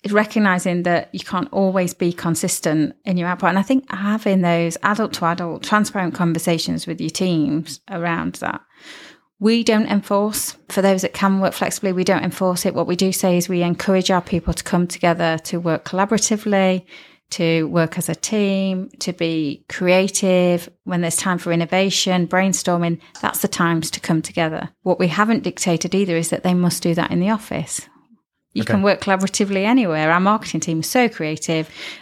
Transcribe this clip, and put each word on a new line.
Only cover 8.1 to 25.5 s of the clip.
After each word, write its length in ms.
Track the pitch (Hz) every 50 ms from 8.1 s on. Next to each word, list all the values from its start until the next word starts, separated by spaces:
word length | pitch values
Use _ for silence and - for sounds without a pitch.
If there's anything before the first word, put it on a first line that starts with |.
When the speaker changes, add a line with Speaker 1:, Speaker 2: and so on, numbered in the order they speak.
| 170 170 - 175 -
Speaker 1:
that. 240 | - - - - - _ _ _ _ - - - - - - - _ _ _ _ -
We 220 | 202 214 226 233 226
don't 220 | - 214 214 226
enforce, 720 | - 208 202 196 - 202 202 208 214 208 - - - - - _ -
for 140 | - - 185
those 200 | 196 196 185 190
that 120 | - -
can 260 | - 202 196 190 190
work 120 | 190 175 -
flexibly, 400 | - 202 - - - - 196 185
we 120 | 180 185
don't 200 | 185 190 - -
enforce 400 | 180 - - 190 185 180 175 -
it. 100 | 190 -
What 120 | - 165
we 80 | 170 175
do 140 | 175 190 190 185
say 240 | - - 190 180
is 120 | 175 175 -
we 140 | 185 175 175
encourage 480 | 175 175 175 - - 190 190 185 -
our 120 | 190 180 -
people 320 | - - 165 - - 165
to 100 | - -
come 220 | - - 175 175
together 500 | 175 - - - 175 170 175 170 165 160 160 160
to 140 | - - 170
work 240 | 170 170 160 156 -
collaboratively, 1000 | - - 185 196 208 233 202 - - 220 208 - 214 202 196 190 185 185 185 180 _ - - - - _ _ _ -
to 340 | - - 175 165 165 165 160 151
work 300 | - 170 165 160 - 185
as 100 | 160 -
a 60 | 160
team, 760 | - - - 220 214 208 196 196 190 190 190 185 185 190 - _ -
to 120 | - - 185
be 520 | - 170 165 165 160 156 143 - - _ -
creative. 1000 | - - 180 180 180 185 190 196 190 - - 190 185 180 180 180 175 170 175 - _ _ -
When 160 | - 185 175 175
there's 140 | 165 165
time 220 | - - 196 180 170
for 140 | - 175 170
innovation, 720 | 170 170 160 - 185 190 196 180 - - 196 185 180 175
brainstorming, 760 | 170 - 185 190 190 175 - - - 180 170 175 170 170 165 - - - -
that's 220 | - - - - -
the 60 | 196
times 420 | - - 180 170 170 160 160 -
to 100 | - -
come 220 | - - 170 160 156
together. 480 | - - - 165 160 160 - - - _ _ -
What 160 | 185 180 -
we 100 | 185 175
haven't 340 | 156 185 208 220 233 160 -
dictated 520 | 180